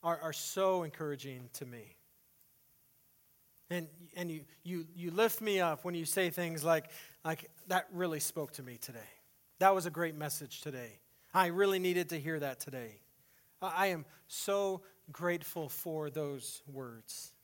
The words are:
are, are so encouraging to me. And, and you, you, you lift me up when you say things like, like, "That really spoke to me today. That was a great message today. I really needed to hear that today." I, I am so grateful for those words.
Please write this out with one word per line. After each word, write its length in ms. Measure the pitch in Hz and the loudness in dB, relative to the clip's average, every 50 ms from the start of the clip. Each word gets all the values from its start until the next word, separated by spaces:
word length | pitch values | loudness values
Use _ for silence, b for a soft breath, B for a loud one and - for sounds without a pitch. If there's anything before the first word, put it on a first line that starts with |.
| - | 2
are, 160 | 170 170 156 | 2 0 0
are 120 | 156 160 151 | 0 -4 -4
so 500 | - - - - 190 190 190 190 185 170 | -4 -6 -4 0 4 4 6 6 4 2
encouraging 640 | 156 147 - 165 151 143 135 131 139 131 127 127 120 - | -2 -4 -6 -4 -4 -4 -4 -6 -10 -10 -10 -12 -12 -12
to 120 | - 143 | -12 -12
me. 320 | 123 123 117 110 95 - _ _ _ _ _ _ _ _ _ _ _ _ _ _ _ _ _ _ _ _ _ _ _ _ _ _ _ _ _ _ _ _ _ _ _ | -10 -12 -14 -16 -18 -20 _ _ _ _ _ _ _ _ _ _ _ _ _ _ _ _ _ _ _ _ _ _ _ _ _ _ _ _ _ _ _ _ _ _ _
And, 180 | 175 180 165 156 151 165 175 165 - | -4 -4 -4 -4 -12 -18 -20 -14 -8
and 160 | 185 180 170 | -6 -4 -4
you, 100 | 160 156 143 B B B B | -4 -6 -8 B B B B
you, 220 | 170 180 175 165 160 170 | -6 -4 -4 -4 -6 -10
you 160 | 175 170 175 | -8 -6 -4
lift 300 | 165 185 220 226 220 - | 2 4 4 4 4 0
me 180 | 220 214 202 190 | -2 2 2 4
up 240 | 180 170 156 143 - | 4 4 2 0 -4
when 120 | 180 175 | -4 -4
you 100 | 170 160 | -2 -2
say 240 | 151 - 196 190 175 | 0 2 2 2 2
things 340 | 156 - 175 165 165 156 139 | 2 0 -2 -2 -2 -2 4
like, 260 | 165 165 160 151 - B B B B B B _ | 4 4 4 4 -2 B B B B B B _
like, 240 | 160 160 156 - - - - - - | -4 -4 -4 -6 -16 -20 -20 -4 2
"That 200 | 190 185 175 - | 2 2 2 0
really 280 | 196 175 180 175 160 151 | -2 -2 0 0 0 0
spoke 320 | 147 - - - 151 139 - | -2 -2 -2 -4 -6 -6 -6
to 100 | - 135 | -12 -12
me 140 | 127 123 117 | -12 -12 -12
today. 220 | - - 123 117 107 - - - _ _ _ _ _ _ _ _ | -12 -12 -12 -12 -14 -16 -20 -20 _ _ _ _ _ _ _ _
That 160 | 185 190 196 | 8 8 8
was 120 | 190 170 | 8 4
a 40 | 175 | 0
great 260 | 156 165 170 165 156 | 0 0 0 0 0
message 460 | 151 151 147 - - 151 131 - - | -2 -4 -4 -4 -4 -6 -8 -12 -10
today. 380 | - 151 135 127 120 117 107 - _ b b b b b b | -8 -8 -8 -8 -10 -12 -14 -18 _ b b b b b b
I 140 | 190 185 175 | 6 6 6
really 320 | 170 180 202 196 196 190 | 6 6 6 6 6 4
needed 300 | 180 185 180 180 175 147 | 4 4 4 4 2 0
to 100 | 175 160 | -2 -4
hear 200 | 139 156 160 156 | -2 -2 -2 0
that 200 | 143 139 131 - | 0 -2 -4 -4
today." 420 | - - 135 127 120 113 107 104 - _ _ _ b b b b b b b b | -8 -8 -8 -8 -8 -8 -12 -16 -20 _ _ _ b b b b b b b b
I, 120 | - 185 165 | -6 -2 2
I 100 | 175 196 196 | 4 4 4
am 180 | 180 160 143 B B B B B | 4 0 -4 B B B B B
so 540 | - - - - 196 202 202 196 190 185 190 B B B B - | -8 -6 -2 0 2 2 4 2 0 -2 -6 B B B B -18
grateful 580 | 143 131 160 175 175 170 165 - - 175 160 139 | -10 -2 0 0 0 0 -2 -6 -6 -6 -6 -6
for 400 | - - - 175 160 156 151 151 | -6 -8 -6 -4 -4 -2 -4 -4
those 520 | 135 156 151 143 143 135 123 - - - - 143 | -2 -2 -4 -2 -4 -6 -8 -10 -10 -10 -14 -14
words. 640 | 139 131 131 123 117 113 110 - - - - - - _ | -12 -10 -10 -10 -12 -14 -14 -14 -12 -12 -12 -14 -16 _